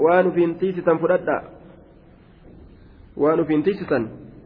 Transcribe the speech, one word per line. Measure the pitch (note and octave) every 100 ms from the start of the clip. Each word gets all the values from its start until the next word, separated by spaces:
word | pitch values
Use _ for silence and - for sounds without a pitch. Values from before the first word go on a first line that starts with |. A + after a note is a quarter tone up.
waan | D#3 F3+ F#3
ufiin | E3+ E3+ E3
tiisitan | F#3+ F3+ F3 D#3+
fudhadhaa. | D#3+ F3+ D#3 C#3 - - - - - - - - - - - - - - - - - -
Waan | D3 E3
ufiin | D3+ D#3
tiisitan | D3+ G3 F3 C3+ G#2+ - - -